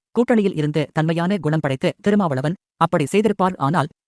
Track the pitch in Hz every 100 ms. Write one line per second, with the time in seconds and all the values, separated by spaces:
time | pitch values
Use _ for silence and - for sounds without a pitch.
0 | _ - 240 226 196 151 151 151 143 -
1 | 156 165 175 208 151 160 147 135 180 -
2 | 208 208 180 131 151 190 _ - 165 175
3 | 139 202 220 202 190 185 170 175 135 _